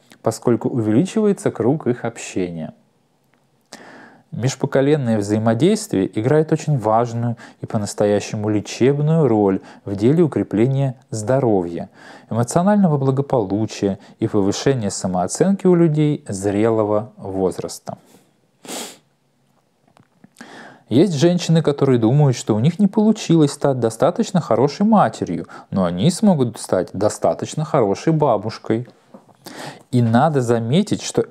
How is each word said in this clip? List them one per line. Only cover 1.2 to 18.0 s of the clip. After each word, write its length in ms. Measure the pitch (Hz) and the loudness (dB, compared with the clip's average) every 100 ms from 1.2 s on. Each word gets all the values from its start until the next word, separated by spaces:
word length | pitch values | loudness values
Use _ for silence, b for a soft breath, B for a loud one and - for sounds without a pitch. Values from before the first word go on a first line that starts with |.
| 208 196 131 | 0 0 -4
круг 360 | - 113 151 120 | -2 0 0 -2
их 180 | 123 117 | -4 -6
общения. 680 | - - 98 90 82 76 - _ _ _ _ _ _ _ _ _ B B B B B _ | -10 -10 -6 -6 -6 -12 -14 _ _ _ _ _ _ _ _ _ B B B B B _
Межпоколенное 840 | - 127 - 123 139 139 151 117 110 | -6 -4 -2 -2 0 2 0 0 -2
взаимодействие 920 | 101 107 113 113 170 214 - 95 95 110 | 0 0 0 2 2 0 -2 -2 -2 -2
играет 320 | 123 151 156 | 2 2 2
очень 260 | 160 - 139 | -2 0 -2
важную 580 | 107 113 120 117 120 113 B B | 2 2 0 -2 -4 -6 B B
и 40 | - | -8
по-настоящему 840 | 110 101 - 104 101 - 110 107 | -6 -4 0 0 0 -2 -4 -2
лечебную 800 | 107 98 - 123 143 151 165 139 | -2 -4 0 0 2 0 2 2
роль 320 | 107 101 95 B B 98 | 2 2 0 B B -10
в 100 | 98 | 0
деле 260 | 113 160 | 2 2
укрепления 760 | 156 101 98 101 120 135 135 127 _ | 2 0 -2 0 2 0 -2 -6 _
здоровья, 800 | 110 107 135 123 98 85 85 92 B B B - | -8 -2 0 2 0 0 -6 -12 B B B -6
эмоционального 680 | 110 120 170 190 214 180 147 | -4 -2 0 2 4 4 2
благополучия 1000 | 135 135 139 131 95 101 110 - 98 95 B B | 0 0 0 0 0 -2 -4 -2 -2 -4 B B
и 80 | 110 | -2
повышения 640 | 104 98 - 139 131 101 | 0 0 0 0 0 -4
самооценки 760 | - 95 90 92 - 185 196 185 | -4 -4 -2 -2 0 0 2 2
у 80 | |
людей 500 | 175 170 151 151 147 - | 4 4 2 0 -2 -6
зрелого 840 | 98 101 101 113 110 104 107 117 - | -6 -2 0 2 2 0 -2 -4 -10
возраста. 800 | 98 95 92 - 82 - - - | -8 -2 -2 -2 -10 -12 -14 -16